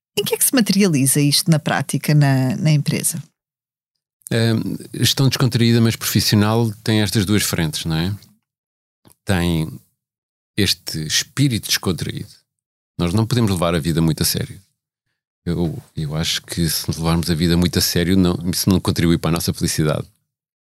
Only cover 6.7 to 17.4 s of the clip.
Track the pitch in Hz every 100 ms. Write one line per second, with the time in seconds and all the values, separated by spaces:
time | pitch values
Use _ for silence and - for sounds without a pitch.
6.7 | 101 - 110 104 117 95 104 - - 82
7.7 | 76 82 80 87 104 - _ _ _ _
8.7 | _ _ _ _ _ - 95 87 82 78
9.7 | - _ _ _ _ _ _ _ - 95
10.7 | - - 80 78 - - - 139 135 -
11.7 | - 101 82 - - - - _ _ _
12.7 | _ _ - 87 98 110 123 113 92 85
13.7 | 85 80 78 82 76 80 85 - 76 -
14.7 | _ _ _ _ _ _ _ - 82 85
15.7 | - - - 76 78 85 - - - -
16.7 | - - 80 82 85 80 80